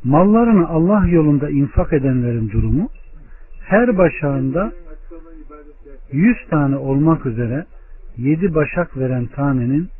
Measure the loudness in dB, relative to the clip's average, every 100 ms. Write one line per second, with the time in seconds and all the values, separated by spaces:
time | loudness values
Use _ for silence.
0 | 2 4 4 4 4 4 4 2 2 4
1 | 4 4 4 2 0 0 0 0 0 0
2 | 0 0 0 -2 -2 0 0 0 -2 -6
3 | -20 -20 -20 -20 -20 -18 0 2 4 4
4 | 2 2 -4 -2 -2 -2 -4 -8 -16 -18
5 | -16 -18 -20 -20 -20 -20 -20 -20 -20 -20
6 | -8 0 2 2 -2 0 0 0 0 2
7 | 4 2 0 -4 -4 -4 -8 -18 -20 -18
8 | -18 -6 -2 0 0 0 -2 -2 -6 -4
9 | -4 -2 -4 -4 -2 0 0 -2 -4 -10